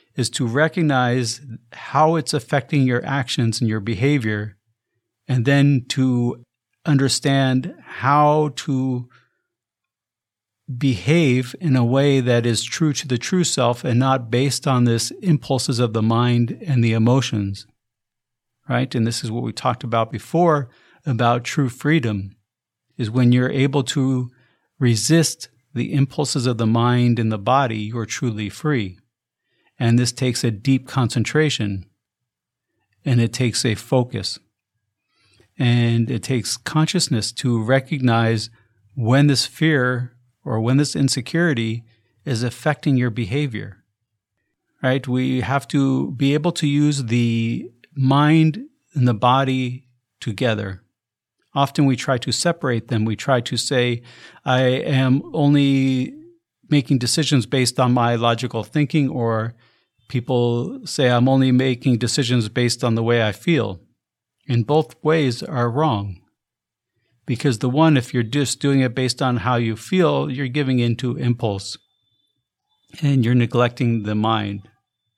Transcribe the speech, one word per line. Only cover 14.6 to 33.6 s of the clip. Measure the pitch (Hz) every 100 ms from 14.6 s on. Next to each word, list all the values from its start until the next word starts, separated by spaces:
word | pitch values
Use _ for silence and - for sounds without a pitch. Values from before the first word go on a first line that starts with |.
| 147
on | 127
this | 120 117 - -
impulses | 196 151 - 131 - 120
of | 120
the | 110
mind | 110 113 123 120 117 - 185
and | 127
the | 117
emotions, | 113 113 135 123 107 98 101 - _ _ _ _ _ _ _ _ _ -
right? | 123 127
And | 120 113
this | 113
is | 117
what | 120
we | 120
talked | - 127 117
about | 117 113 110
before | 104 - 165 175 147 123 _ _ _ 147
about | 117 120 120
true | 120 - 131
freedom, | - 147 160 117 101 95 - _ _ _ _ _ -
is | 110
when | 123 123
you're | 123 123
able | 139 135 143
to | 123 143 131 127 123 _ _ _ _ -
resist | 123 107 120 165 156 - - _ _
the | 120 123
impulses | 143 139 - 143 139 123
of | 113
the | 110
mind | 117 120 123 120 117
and | 110
the | 107
body, | 101 131 135 110
you're | 104 117 107
truly | - 127 107 104
free. | - 151 135 95 90 _ _ _ _ _ _ _ -
And | 117 117
this | 120
takes | - 131 120
a | 120
deep | 104 135 131 127
concentration, | 135 123 120 107 151 156 - 104 98 - _ _ _ _ _ _ _ _ _ _ _
and | 143 120
it | 117
takes | - 123 -